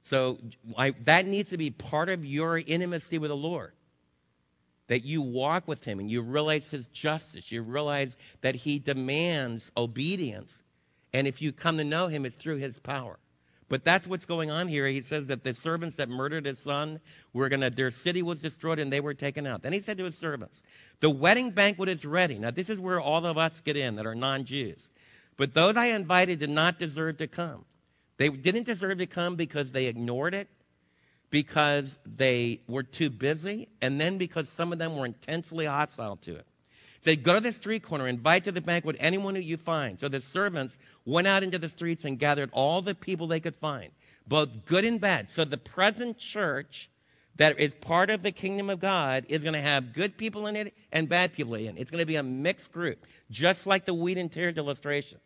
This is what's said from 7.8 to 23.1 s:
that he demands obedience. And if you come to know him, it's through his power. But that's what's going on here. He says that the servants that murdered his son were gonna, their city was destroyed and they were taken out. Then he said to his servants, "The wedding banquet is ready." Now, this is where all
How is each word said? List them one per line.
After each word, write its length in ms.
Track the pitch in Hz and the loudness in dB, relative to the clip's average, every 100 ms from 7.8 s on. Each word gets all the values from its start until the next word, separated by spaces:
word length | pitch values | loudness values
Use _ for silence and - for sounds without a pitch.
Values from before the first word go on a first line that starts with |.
| 147 143 135 - - - | -2 -2 -2 -6 -20 -4
that 140 | 131 | -2
he 240 | 131 151 143 | -2 -2 -2
demands 920 | 139 135 131 147 175 156 127 113 - | -2 -2 0 0 0 0 -2 -6 -6
obedience. 760 | - 120 117 151 190 143 98 - - _ _ _ _ _ | -4 -2 -2 -2 -2 -4 -6 -14 -20 _ _ _ _ _
And 140 | 131 139 | 0 0
if 140 | 131 | -2
you 100 | 151 | -6
come 260 | 139 165 160 | 0 0 0
to 40 | |
know 240 | 147 160 180 | 0 0 0
him, 180 | 151 | -2
it's 120 | 131 - | -6 -6
through 200 | 160 147 | -6 -4
his 220 | 135 117 | -6 -10
power. 400 | - 139 117 - _ _ _ _ _ | -8 -8 -8 -16 _ _ _ _ _
But 180 | 131 | 0
that's 200 | 160 185 | 4 4
what's 200 | 180 185 | 2 -8
going 260 | - 170 156 | -4 -4 -2
on 160 | 156 180 | -2 -2
here. 180 | 147 135 | 0 0
He 140 | 135 | -2
says 260 | 123 151 139 | -4 -6 -4
that 180 | 127 | -4
the 80 | 135 | -4
servants 420 | 120 165 165 165 | -4 -4 -4 -4
that 140 | 135 127 | -6 -6
murdered 360 | 123 139 160 | -2 -4 -2
his 140 | 139 131 | -4 -6
son 400 | 143 143 151 156 - - _ | -4 -4 -4 -8 -16 -20 _
were 160 | 120 135 | -2 2
gonna, 220 | 135 127 | 2 0
their 220 | 123 131 | 0 -2
city 300 | 127 175 180 | 0 -2 0
was 200 | 170 160 | -2 -4
destroyed 380 | 156 - 160 160 | -6 -6 -2 -2
and 120 | 139 | 0
they 80 | 139 | 0
were 140 | 147 | -2
taken 340 | 139 143 143 143 | -4 -6 -4 -6
out. 140 | 107 | -4
Then 100 | 139 | -2
he 80 | 196 | -4
said 180 | 202 196 | -4 -6
to 40 | |
his 140 | 185 160 | -6 -6
servants, 440 | 165 139 104 - _ - - _ | -6 -6 -10 -18 _ -20 -20 _
"The 100 | 156 | 4
wedding 420 | 139 160 233 254 | 6 6 6 4
banquet 360 | 185 202 185 190 | 4 4 4 -2
is 160 | 170 | -2
ready." 340 | 147 170 180 104 | 0 2 2 0
Now, 140 | 113 | -4
this 180 | 135 190 | -4 -4
is 80 | 208 | -4
where 220 | 185 180 | 0 0
all 260 | 143 | 2